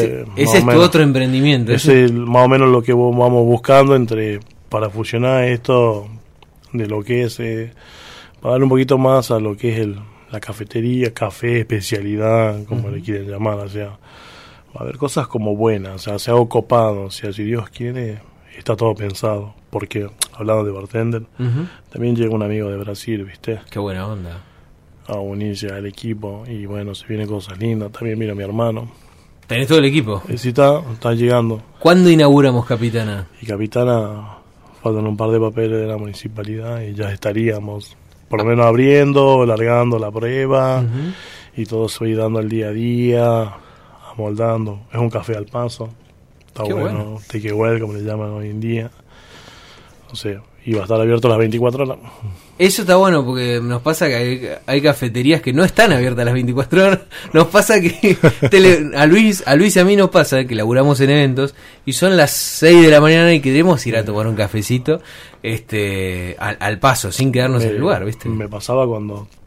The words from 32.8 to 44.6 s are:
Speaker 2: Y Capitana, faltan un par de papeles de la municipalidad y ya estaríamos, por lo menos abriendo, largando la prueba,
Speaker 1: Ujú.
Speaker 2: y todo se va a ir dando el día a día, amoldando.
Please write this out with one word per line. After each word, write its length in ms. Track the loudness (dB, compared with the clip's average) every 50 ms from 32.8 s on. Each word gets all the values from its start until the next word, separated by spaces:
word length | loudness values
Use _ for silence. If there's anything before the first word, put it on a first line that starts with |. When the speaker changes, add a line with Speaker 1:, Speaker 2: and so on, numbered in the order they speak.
| -2 -2 -2 -4 -4 -4 -6 -8 -10 -14 -16 _
Speaker 2:
Y 40 | -10
Capitana, 920 | -8 -6 -6 -6 -4 -2 -2 0 0 0 0 -2 -4 -8 -12 -14 -16 -20 -20 _ _ _ _ _ _ _ _
faltan 240 | -4 -4 -2 -2 -2
un 100 | -4 -4 -2
par 120 | -2 0
de 100 | 0 0
papeles 400 | 0 -2 -2 -2 -2 -2 -2 -2
de 60 | -4 -4
la 100 | -6 -8
municipalidad 840 | -10 -12 -12 -14 -14 -14 -12 -12 -10 -10 -10 -10 -10 -10 -10 -10
y 120 | -10 -10 -8
ya 160 | -8 -6 -6
estaríamos, 840 | -6 -6 -6 -4 -2 -2 -2 -2 -2 -4 -6 -10 -12 -14 -14 -18 -20 _ _ _ _ _ _ -6
por 100 | -4 -2
lo 60 | 0
menos 200 | 2 2 4 4
abriendo, 800 | 4 4 4 4 6 6 6 4 4 4 4 4 4 4 4 4
largando 540 | 2 0 0 0 0 2 2 2 0 0 -2
la 100 | -4 -6
prueba, 680 | -6 -6 -6 -4 -4 -4 -2 0 0 0 0 0 0 -2
Speaker 1:
Ujú. 800 | -2 -2 -4 -6 -6 -8 -10 -12 -16 -20 -20 -20 -20 -16 _ -10
Speaker 2:
y 40 | -8
todo 240 | -6 -4 -4 -4 -4
se 100 | -6 -6
va 80 | -6 -4
a 20 |
ir 80 | -2 -2
dando 220 | -2 -2 -2 -4
el 100 | -4 -4
día 180 | -4 -4 -4 -6
a 40 |
día, 800 | -6 -6 -4 -4 -2 -2 0 0 2 2 2 2 0 0 -2 -4 -8 -14 -20 -20 _ _ _ _ -20 -20 -20 -16
amoldando. 720 | -12 -10 -8 -6 -4 -4 -2 -2 -2 -2